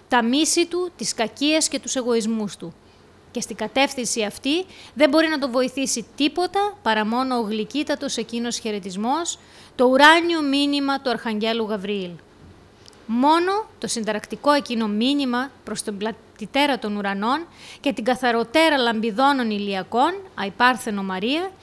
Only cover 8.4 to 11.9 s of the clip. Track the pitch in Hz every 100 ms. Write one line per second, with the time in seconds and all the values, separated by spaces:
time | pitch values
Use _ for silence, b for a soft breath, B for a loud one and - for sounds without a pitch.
8.4 | 233 - 220 208 190 185 233 302 339 -
9.4 | B B B - 254 262 294 339 339 330
10.4 | 285 277 285 285 277 277 262 226 226 214
11.4 | 220 226 214 214 202